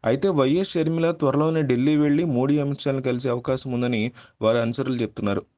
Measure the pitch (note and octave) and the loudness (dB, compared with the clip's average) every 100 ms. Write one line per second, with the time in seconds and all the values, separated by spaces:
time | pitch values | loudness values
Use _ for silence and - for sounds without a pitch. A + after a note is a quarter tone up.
0 | A2 C3+ G3 D#3+ C3+ E3 F#3+ E3+ D#3+ E3 | 0 0 0 2 2 2 0 -2 -2 0
1 | E3 E3 C#3+ C#3+ - D#3+ C#3+ B2 C3+ D3+ | -2 0 0 2 0 0 0 2 2 2
2 | D3 D3 E3+ B2 C3 D3 C#3+ C#3 D3 C3+ | 2 2 2 0 2 0 0 -4 -4 -2
3 | C3 B2 C3 A#2+ A#2+ C3 C3+ B2 B2 A#2 | -2 -2 -2 -4 -2 -4 -4 -2 -2 -2
4 | A2+ - - _ A2 A#2 A#2 A#2 C3+ B2 | -4 -6 -20 _ 2 2 0 -2 -4 -2
5 | A2 - G#2 G2 - | -4 -2 -2 -2 -6